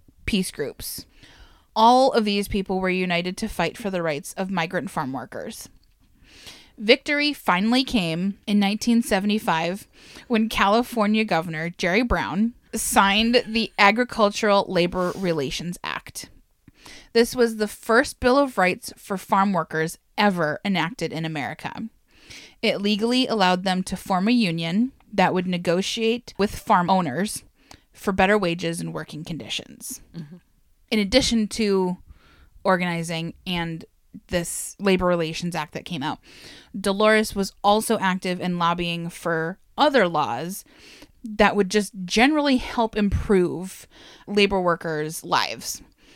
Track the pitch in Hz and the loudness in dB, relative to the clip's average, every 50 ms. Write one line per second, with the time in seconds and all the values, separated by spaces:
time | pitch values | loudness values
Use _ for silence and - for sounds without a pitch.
0 | _ - _ _ - - 226 190 185 - - - 143 117 - - - - - - | _ -20 _ _ -6 -2 -2 -2 -2 -2 -6 -8 -8 -8 -8 -12 -14 -14 -14 -14
1 | - _ _ - - - - - - - _ _ _ _ - 220 220 233 254 254 | -16 _ _ -20 -20 -20 -20 -20 -20 -20 _ _ _ _ 2 6 6 8 8 8
2 | 262 262 - 233 214 208 202 202 196 - - 202 190 - 190 185 185 185 180 185 | 6 6 4 2 2 2 0 -2 -2 -2 -2 -2 -2 -2 -2 -2 0 0 0 0
3 | 185 180 175 170 175 185 185 - 226 208 - - 170 165 - - - 196 190 175 | 0 0 0 -2 -2 -4 -6 -6 -8 -8 -4 -2 -4 -4 -4 -6 -8 -4 -4 -2
4 | 170 160 151 151 - - - - 190 185 196 175 165 175 185 180 131 - - 170 | -2 -2 -4 -4 -8 -10 -8 -8 -6 -4 -2 -4 -4 -2 -4 -6 -6 -6 -6 -6
5 | 147 131 135 123 - - - 104 78 226 - - - - _ _ _ _ _ _ | -6 -6 -6 -8 -10 -10 -12 -12 -10 -10 -12 -14 -16 -20 _ _ _ _ _ _
6 | _ _ _ _ - _ - - - - - - - _ _ - 214 208 277 - | _ _ _ _ -20 _ -20 -20 -20 -20 -20 -20 -20 _ _ -6 2 4 4 4
7 | - 311 294 294 294 294 277 - - 202 180 180 202 226 240 254 269 - - 214 | 4 -4 -2 0 0 -2 -2 -2 0 0 0 2 2 2 2 2 0 0 -2 -2
8 | 175 160 160 170 185 196 196 - - 226 208 208 202 196 214 208 - 240 233 233 | -2 0 -2 -2 -2 -4 -4 -6 -4 0 2 2 2 2 0 -2 0 2 2 2
9 | 226 - 214 190 202 208 208 214 - 208 165 160 170 170 190 208 - _ _ - | 2 2 0 0 0 0 -2 0 0 -2 -2 0 -2 -4 -6 -8 -12 _ _ -20
10 | - - - - - - 240 214 220 220 - - 208 196 208 233 247 - 240 233 | -20 -20 -20 -16 -6 -2 0 0 0 0 0 0 2 4 4 2 0 0 -2 -2
11 | 202 208 214 220 220 214 185 160 170 175 160 156 165 170 175 - 190 170 180 233 | 0 2 2 0 0 0 0 -2 -2 -2 -6 -6 -6 -6 -4 -2 -2 0 2 2
12 | 254 233 196 170 123 98 143 196 220 233 - - _ - - 220 - - 254 233 | 0 0 -2 -2 -2 -2 -2 0 -2 -2 -2 -8 _ -10 -8 -6 -4 2 4 4
13 | 196 196 196 214 226 233 240 247 - 208 220 226 220 - - - - 302 220 240 | 6 6 4 4 2 4 2 2 0 2 -2 -2 -2 -2 2 4 4 4 6 4
14 | 247 - - - 214 202 - - 226 208 202 202 - - 185 175 175 180 185 185 | 0 -2 2 2 2 2 2 0 0 2 2 2 2 2 0 0 0 0 0 -2
15 | 180 180 - - 196 175 165 151 135 139 - - 151 175 175 - - 80 - - | -4 -4 -4 -2 -2 0 0 0 -2 -4 -4 -6 -8 -8 -8 -8 -8 -8 -8 -8
16 | - - - - - - - - _ _ _ _ _ - _ _ - - - - | -10 -12 -16 -16 -16 -16 -20 -20 _ _ _ _ _ -20 _ _ -20 -20 -20 -20
17 | - _ - 233 240 233 - 254 233 233 226 214 214 208 - - - - 220 240 | -12 _ 2 2 2 2 2 2 2 2 2 -4 -6 -6 -6 -10 -2 2 2 2
18 | 294 - - - 262 247 254 285 285 262 - 202 185 180 - - - - - - | 2 2 -4 0 2 4 4 4 2 2 2 0 2 2 0 -2 -8 -16 -18 -16
19 | - - 202 185 - - 220 196 196 202 190 165 160 - - 156 156 165 - - | -10 -8 -8 -8 -2 0 4 4 4 4 2 0 -2 -2 -2 -2 -2 -2 -4 -10
20 | _ _ - - 208 202 185 175 160 147 151 - - 202 190 170 156 170 247 - | _ _ -2 2 2 2 2 2 0 -2 -2 -4 -2 -2 0 0 0 -2 -4 -6
21 | 165 156 - 160 165 160 160 147 123 101 - - - - - - 226 226 _ _ | -6 -6 -4 -6 -6 -6 -6 -6 -8 -8 -10 -10 -12 -12 -10 -10 -12 -12 _ _
22 | _ _ _ _ - - - - - - _ - - 214 143 170 202 208 214 196 | _ _ _ _ -20 -20 -20 -20 -20 -20 _ -2 -2 -2 0 0 0 0 0 0
23 | 220 233 247 254 262 - 220 214 185 180 185 180 185 190 185 185 180 - 190 - | 0 0 2 2 2 2 2 2 4 2 2 2 0 -2 -2 -2 -2 -4 -8 -10
24 | - - 190 180 190 226 247 240 220 175 165 165 165 165 175 214 247 269 - _ | -4 -2 -2 0 2 2 2 2 2 0 -2 -4 -4 -2 0 0 0 0 -4 _
25 | _ - - 185 185 160 156 185 180 185 180 175 175 180 170 185 196 - - 233 | _ -6 0 2 2 2 2 0 0 -2 -4 -2 0 0 0 0 0 -2 -4 -2
26 | 220 220 233 247 - - - - 196 208 - - - - 208 180 175 175 190 185 | 0 0 -2 -2 -6 -12 -4 -2 -2 -2 -2 -6 0 2 2 2 4 4 2 2
27 | 175 147 - 160 202 208 - - - - _ _ _ _ - _ _ _ _ - | 2 0 -2 -2 -4 -4 -6 -10 -14 -16 _ _ _ _ -20 _ _ _ _ -6
28 | - 208 190 190 190 190 214 214 196 170 170 175 170 165 165 170 170 165 160 160 | -4 -2 2 2 4 4 4 2 2 0 -2 -2 -4 -6 -4 -4 -6 -8 -8 -8
29 | 156 - - 147 160 - 165 143 - - - - - - - - - - - - | -10 -10 -12 -12 -10 -10 -10 -10 -8 -8 -10 -10 -10 -12 -20 -18 -14 -14 -14 -14
30 | - _ - 170 151 143 180 175 _ _ _ _ _ _ _ _ _ - 233 214 | -16 _ -16 -16 -16 -16 -18 -20 _ _ _ _ _ _ _ _ _ -2 0 0
31 | 202 185 247 262 - - 233 226 214 202 - - 220 202 196 190 185 180 180 - | 0 4 4 4 4 4 2 0 0 0 -2 -2 0 2 2 2 2 0 -2 -6
32 | - - - _ _ _ _ _ - _ _ - - 190 185 175 180 180 170 170 | -10 -20 -20 _ _ _ _ _ -20 _ _ -4 2 2 2 2 2 -2 -2 -4
33 | 165 170 165 160 165 170 - _ - 185 180 170 165 165 165 165 - _ _ _ | -4 -4 -6 -6 -6 -8 -10 _ -8 -6 -4 -4 -4 -4 -6 -10 -12 _ _ _
34 | _ _ - - _ - 180 175 165 - - - - - - - 202 202 185 185 | _ _ -20 -20 _ -4 -4 -4 -2 -4 -8 -10 -10 -12 -10 -2 2 2 2 4
35 | 185 180 175 170 165 160 160 - 175 175 160 160 147 - - 165 - - 180 143 | 2 2 0 0 -2 -4 -6 -6 -6 -6 -4 -6 -8 -6 -10 -12 -12 -10 -8 -6
36 | 135 151 - - _ - - - - - - - - _ - 202 - 202 190 202 | -6 -6 -6 -8 _ -20 -20 -20 -20 -20 -20 -20 -20 _ -12 -4 -2 -2 0 4
37 | 214 214 220 214 220 - - 202 196 - _ - - 202 208 220 226 - 226 - | 4 6 6 4 2 0 -2 -4 -4 -4 _ 0 2 4 4 4 2 0 0 0
38 | 190 185 180 185 - 185 180 180 143 180 175 175 170 170 170 175 175 170 170 170 | 2 0 0 0 -2 -4 -4 -4 -4 -4 -2 0 0 0 0 0 -2 -4 -4 -6
39 | 170 170 - - - 170 170 160 160 165 190 _ _ _ - - 269 302 277 247 | -8 -10 -10 -6 -4 -2 -2 -2 -2 -4 -6 _ _ _ -2 0 0 4 4 4
40 | 190 175 160 151 139 110 120 127 160 175 202 - - _ - - - - - - | 2 4 2 0 0 0 -4 -6 -6 -8 -10 -12 -14 _ -20 -20 -20 -20 -20 -20
41 | - _ _ _ - 220 208 208 208 196 - 202 196 185 - 208 196 - - 190 | -20 _ _ _ -14 -8 2 4 4 4 4 2 0 2 2 0 0 0 -8 -10
42 | 180 175 - 208 247 285 311 302 285 285 262 254 - - - 254 226 226 - 214 | -8 -2 2 4 4 6 4 4 4 4 2 2 0 -2 -2 -2 -2 0 0 0
43 | 208 196 - - - - 208 185 180 156 135 160 185 190 - - - _ _ - | 0 2 2 0 2 4 4 4 4 2 -2 -6 -10 -12 -14 -18 -20 _ _ -20
44 | - - - - - - 208 208 202 202 202 190 175 175 165 165 - 170 156 151 | -20 -20 -20 -20 -10 -2 2 2 2 4 2 0 2 0 0 0 -2 -6 -4 -4
45 | 151 156 165 - - 175 175 120 98 - 113 - - - - - - _ _ _ | -4 -6 -8 -10 -4 0 0 0 0 -2 -6 -10 -10 -12 -12 -12 -14 _ _ _
46 | _ _ - | _ _ -20